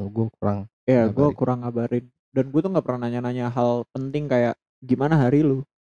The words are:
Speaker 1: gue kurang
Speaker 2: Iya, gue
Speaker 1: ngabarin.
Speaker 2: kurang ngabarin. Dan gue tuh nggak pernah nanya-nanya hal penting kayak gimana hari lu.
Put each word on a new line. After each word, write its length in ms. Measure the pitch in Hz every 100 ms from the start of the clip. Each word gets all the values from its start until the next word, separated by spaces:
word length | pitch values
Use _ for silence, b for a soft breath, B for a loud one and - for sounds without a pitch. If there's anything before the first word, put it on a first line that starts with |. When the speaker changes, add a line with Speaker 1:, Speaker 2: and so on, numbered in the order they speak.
| 98
Speaker 1:
gue 180 | 110 113
kurang 320 | - 101 101 98 _
Speaker 2:
Iya, 240 | - 127 113
gue 140 | 117
Speaker 1:
ngabarin. 160 | 147 -
Speaker 2:
kurang 220 | 127 123
ngabarin. 440 | 120 117 117 123 123 _ _
Dan 140 | 135 131
gue 120 | 143
tuh 100 | 190
nggak 100 | 180
pernah 180 | 135 127
nanya-nanya 440 | 120 120 123 123 120
hal 220 | 123 120 120 113
penting 340 | 135 135 147 147
kayak 300 | 123 120 - _ _
gimana 340 | 127 127 143 160
hari 280 | 123 139
lu. 160 | 151 135 135 _